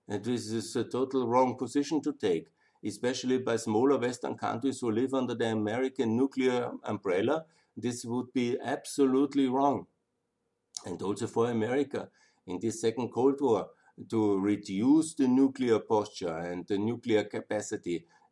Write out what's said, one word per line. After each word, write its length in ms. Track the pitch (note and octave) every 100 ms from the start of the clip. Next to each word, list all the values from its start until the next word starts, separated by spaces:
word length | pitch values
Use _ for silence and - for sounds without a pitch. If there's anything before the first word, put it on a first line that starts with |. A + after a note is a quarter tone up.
| -
And 160 | G#2
this 300 | A2 B2 G#2
is 240 | A2+ A2 B2
a 80 |
total 420 | A2 B2 C3 C3+ A#2
wrong 300 | B2 B2+ A#2
position 440 | A#2 C#3+ C#3+ D#3
to 100 | D3
take, 340 | - G2 E2 - _ _ _
especially 540 | G#2+ G2 B2 C3 B2+ B2+
by 180 | A#2 A2+
smaller 420 | A2+ G#2+ C3+ C3+
Western 380 | B2 - C3+ B2
countries 420 | G#2+ A2+ C3+ -
who 120 | A#2+
live 220 | G#2+ B2+
under 200 | C3+ B2
the 120 | A#2 A2+
American 720 | A2 G#2 A#2 C3 - A2+ A2+
nuclear 540 | C3+ C3 B2+ B2 A#2+ -
umbrella. 600 | - G#2 G2 F2+ A2+ D#3 D#3+ _ _ -
This 280 | A2+ A#2+
would 280 | A#2+ B2 B2
be 240 | B2+ A#2+ A#2+
absolutely 840 | A#2 C#3+ - - C3+ C3 C#3 C#3 C3
wrong. 380 | C3 C#3 A2 - _ _ _ _ _ _ _ _ -
And 160 | - E2+
also 240 | F#2 G2+ A2+
for 240 | A#2+ A#2
America 580 | A2+ A2 C3+ C#3 F2+ - _ _ _ -
in 140 | F2+
this 200 | A2 G#2+
second 280 | A2+ A2+ A#2+
Cold 300 | A2+ C3+ C#3
War, 300 | C3+ G2+ D#2+ - _ - -
to 280 | A2+ G#2+ G2
reduce 760 | G2+ G#2 - F#2+ B2 D#3 D#3
the 120 | - C3
nuclear 540 | B2+ C3+ C3 B2 G#2+
posture 560 | - A2 G#2 - F2 E2
and 300 | F2 F2+ F2
the 100 | G2
nuclear 460 | G#2+ A#2 A#2+ G#2+
capacity, 800 | G#2 - - G#2+ - G2+ F2 E2+ - _ _